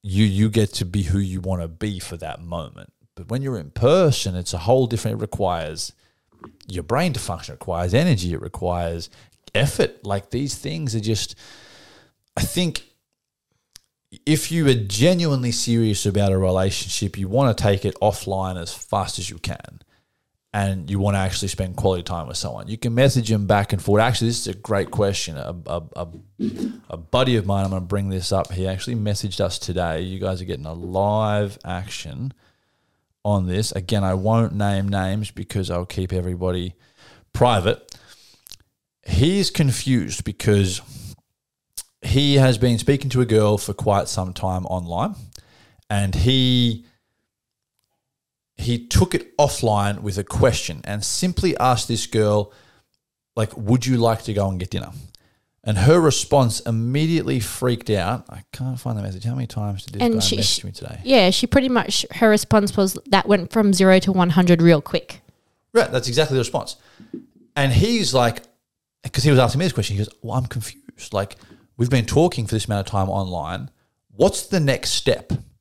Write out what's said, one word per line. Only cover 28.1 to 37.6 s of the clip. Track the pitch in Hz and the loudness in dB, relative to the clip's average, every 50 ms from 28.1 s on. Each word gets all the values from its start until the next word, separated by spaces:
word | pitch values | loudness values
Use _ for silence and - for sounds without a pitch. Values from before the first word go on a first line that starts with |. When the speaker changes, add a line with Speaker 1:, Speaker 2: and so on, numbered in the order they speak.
| 95 92 87 - | -4 -4 -2 -2
Speaker 1:
up, | 98 92 85 - | -2 -2 -2 -2
he | 95 90 95 | -4 -4 -4
actually | 95 92 95 - - 123 | -4 -4 -6 -6 -6 -4
messaged | 113 104 104 101 - - 101 92 - | -4 -2 -2 -4 -4 -4 -8 -4 -4
us | 98 92 - - | -4 -4 -4 -6
today. | - - 85 90 87 85 80 80 | -8 -6 -4 -4 -4 -4 -4 -6
You | 92 92 95 95 | -6 -8 -8 -6
guys | 98 95 95 90 | -6 -6 -6 -6
are | 92 | -6
getting | 92 87 - 71 | -8 -8 -8 -8
a | 76 | -12
live | 82 85 85 90 92 95 101 104 104 107 110 107 104 104 104 98 101 - - | -12 -10 -10 -6 -2 -2 0 0 0 0 0 0 0 -2 -2 -4 -6 -12 -10
action | - 92 90 92 - - - - 78 65 69 117 135 - _ _ _ _ _ _ _ _ _ _ _ _ _ _ _ _ _ _ | -8 -8 -8 -8 -10 -12 -12 -12 -12 -10 -8 -10 -10 -10 _ _ _ _ _ _ _ _ _ _ _ _ _ _ _ _ _ _
on | 104 104 98 90 | 0 0 0 0
this. | 90 90 98 110 - | 0 0 -2 -2 -2
Again, | - 98 87 - 113 101 98 | -4 -8 -4 -2 -2 0 0
I | 95 92 | 0 0
won't | 95 92 107 113 117 117 - - | 0 0 2 2 2 2 0 0
name | 101 101 101 101 98 98 98 | -2 -2 0 0 0 -2 -2
names | 98 98 92 95 95 107 107 - | -2 -2 -2 -2 -2 -4 -6 -8
because | - 101 95 _ - 101 92 82 | -10 -12 -12 _ -4 -4 -4 -2
I'll | 90 87 90 | -4 -4 -6
keep | - - - 92 87 95 | -6 -4 -6 -4 -2 -2
everybody | 90 87 90 90 87 90 92 90 90 90 90 - _ _ _ _ _ - - - _ _ _ _ | -4 -2 -4 -4 -2 -2 -2 -2 -2 -4 -6 -10 _ _ _ _ _ -20 -20 -20 _ _ _ _
private. | - - 123 117 101 | 2 4 4 4 4